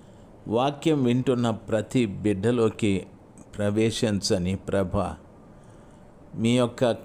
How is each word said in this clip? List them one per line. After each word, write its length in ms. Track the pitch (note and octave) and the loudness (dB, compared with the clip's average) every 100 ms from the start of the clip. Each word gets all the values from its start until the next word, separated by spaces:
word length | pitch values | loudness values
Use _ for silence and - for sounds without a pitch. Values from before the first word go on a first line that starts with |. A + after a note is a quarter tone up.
| - - - - - | -20 -20 -20 -16 -4
వాక్యం 520 | A2+ C#3 C#3+ E3 D3 | 0 0 0 0 2
వింటున్న 440 | B2 B2 B2+ B2 A#2+ G#2 - | 2 2 2 0 0 -2 -2
ప్రతి 320 | G#2+ G#2 C3 A2 F#2+ | -2 0 0 0 0
బిడ్డలోకి 680 | G#2 G2 A2 B2 A2 - G#2+ F#2+ - - - - - - | -2 0 0 2 2 2 0 0 -4 -14 -20 -20 -14 -4
ప్రవేశించని 960 | G#2 G#2 A2+ - A2+ G2+ - F#2+ F2 F#2+ - | 0 2 0 0 0 0 0 0 0 -4 -2
ప్రభ, 300 | G2 F2+ G2+ F2+ D2+ - - - - - - - - - - - - | -2 0 -2 -4 -6 -16 -20 -20 -20 -20 -20 -20 -20 -20 -20 -14 -2
మీ 100 | A2+ B2 | 2 2
యొక్క 340 | A#2 - B2 G#2+ | 2 0 0 0